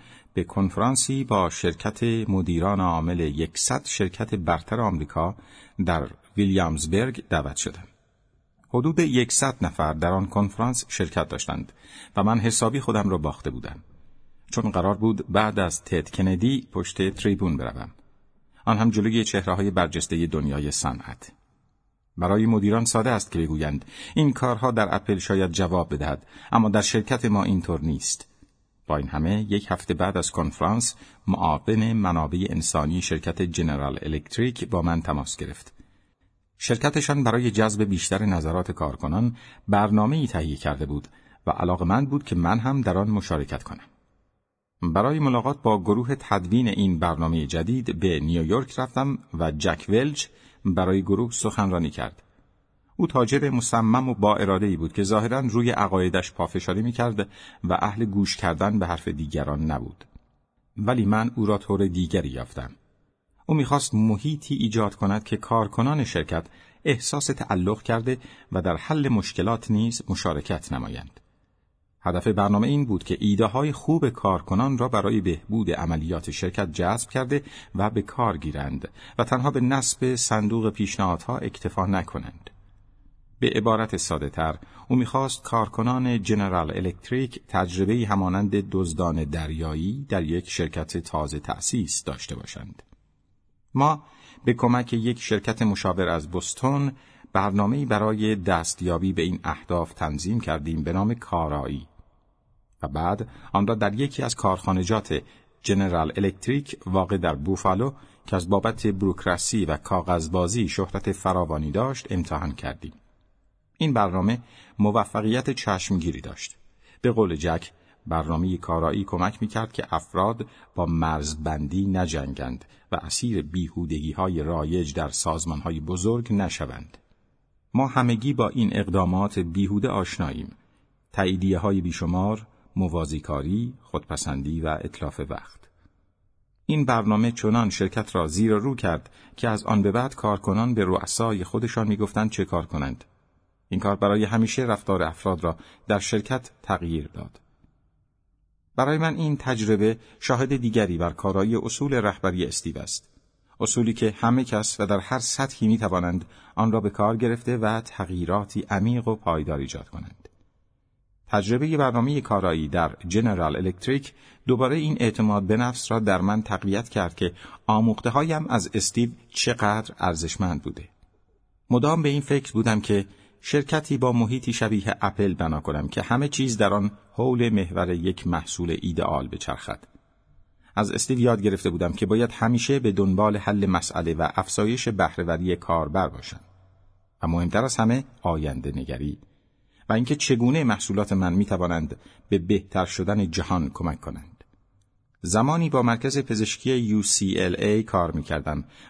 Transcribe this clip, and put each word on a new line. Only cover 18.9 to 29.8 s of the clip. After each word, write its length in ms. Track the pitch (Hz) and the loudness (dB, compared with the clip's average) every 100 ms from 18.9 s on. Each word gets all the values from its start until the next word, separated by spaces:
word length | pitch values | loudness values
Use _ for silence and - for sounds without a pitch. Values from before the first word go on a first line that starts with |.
جلوی 340 | 104 107 113 | 4 2 2
چهره‌های 460 | 107 98 92 92 101 | 2 0 0 0 2
برجسته 560 | 92 85 82 - 82 82 | 2 0 0 -2 -2 0
دنیای 440 | 78 71 71 73 | 0 -2 -2 -4
صنعت. 600 | - 73 62 - 62 - - _ _ _ _ _ _ _ - | -2 -4 -4 -10 -16 -18 -20 _ _ _ _ _ _ _ -2
برای 300 | 90 104 113 | 2 4 4
مدیران 380 | 110 101 113 | 4 4 2
ساده 260 | 117 113 117 | 2 2 2
است 200 | 110 - | 0 -2
که 80 | 85 | -2
بگویند: 460 | 78 78 76 98 - - - | 0 0 -2 -4 -8 -18 -4
«این 180 | - 151 | 2 4
کارها 380 | 123 127 110 127 | 4 0 0 0
در 240 | 113 104 | 2 2
اپل 240 | 98 - 95 | 0 0 -2
شاید 340 | - 98 92 | 2 2 2
جواب 420 | 82 90 90 82 | 2 2 2 0
بدهد، 320 | 71 73 69 - - - | -2 -2 -4 -8 -18 0
اما 160 | 117 110 | 4 4
در 120 | 104 | 4
شرکت 440 | - 113 107 127 | 2 0 0 0
ما 200 | 113 101 | 2 2
اینطور 360 | 92 95 85 82 | 2 0 0 -2
نیست.» 480 | 78 71 - - - _ - _ _ _ - | -2 -4 -4 -8 -10 _ -20 _ _ _ -4
با 100 | 76 | -4
این 120 | 69 | -2
همه، 340 | 76 80 104 | -2 0 0
یک 240 | 104 101 - | 0 -2 0
هفته 240 | 92 | -4